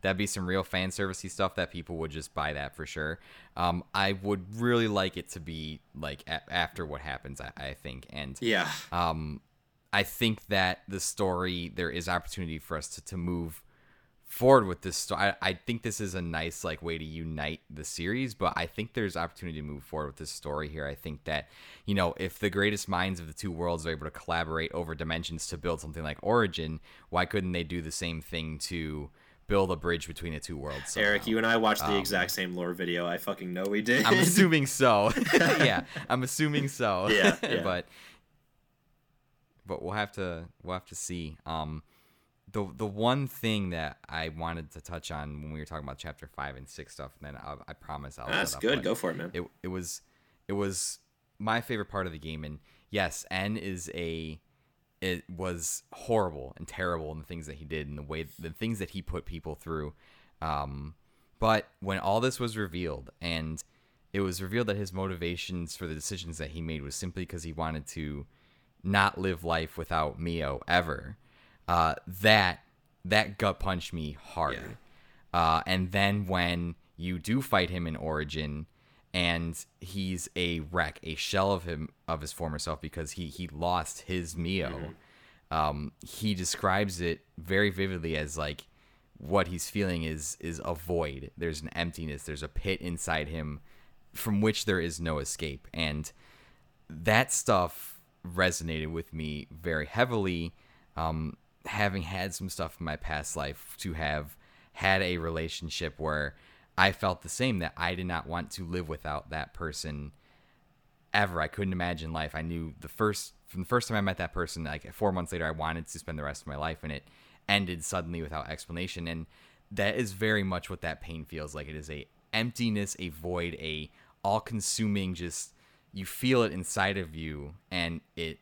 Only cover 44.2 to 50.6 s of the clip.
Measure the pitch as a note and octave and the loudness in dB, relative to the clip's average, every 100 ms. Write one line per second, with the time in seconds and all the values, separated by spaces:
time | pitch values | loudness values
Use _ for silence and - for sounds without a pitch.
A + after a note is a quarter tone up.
44.2 | D#2+ D#2 E2 E2+ D2+ E2+ - E2+ - D2+ | -4 -4 -6 -6 -8 -14 -10 -10 -6 -6
45.2 | D2 D2 D2+ D#2 D2+ E2 C#2+ C2+ E2 D2 | -6 -8 -8 -8 -8 -8 -8 -10 -10 -12
46.2 | D#2+ - C#2+ C2 C2+ - D2 - C2+ - | -14 -8 -8 -8 -14 -14 -14 -12 -14 -12
47.2 | D2 C2+ - C#2+ - D2+ - D2 C#2 C#2 | -14 -12 -12 -12 -12 -16 -10 -10 -10 -10
48.2 | B1 - G2+ - A2 C3 F#2 - F2+ D2 | -2 0 0 0 2 2 2 0 0 -2
49.2 | E2+ F2 F2 _ F#2 F#2 F2 - _ _ | -4 -4 -6 _ -6 -6 -6 -8 _ _
50.2 | _ _ - G2 | _ _ -4 0